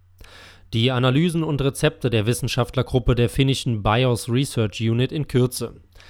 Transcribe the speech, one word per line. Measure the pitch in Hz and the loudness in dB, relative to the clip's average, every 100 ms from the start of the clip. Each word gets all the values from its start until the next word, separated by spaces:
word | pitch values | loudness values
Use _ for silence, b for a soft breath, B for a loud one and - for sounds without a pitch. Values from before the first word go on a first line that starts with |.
| _ _ B B B B B | _ _ B B B B B
Die | 113 123 | 0 2
Analysen | 127 131 135 175 165 | 2 2 4 2 0
und | 156 143 | -2 0
Rezepte | 135 135 151 - 127 | -2 0 -2 0 -2
der | 110 104 | 0 0
Wissenschaftlergruppe | 117 123 - 117 - 117 131 123 | 0 -2 -2 -2 -2 0 0 2
der | 120 120 | 2 2
finnischen | - 135 131 131 110 | 2 0 0 -2 -2
bios | 104 113 131 117 - | 0 2 2 0 -2
Research | 120 139 - 107 - | -2 -2 -2 -4 -2
Unit | 113 117 131 | -2 0 -2
in | 160 139 | -4 -2
Kürze. | 127 123 - 117 - - B | 0 0 -2 -10 -12 -20 B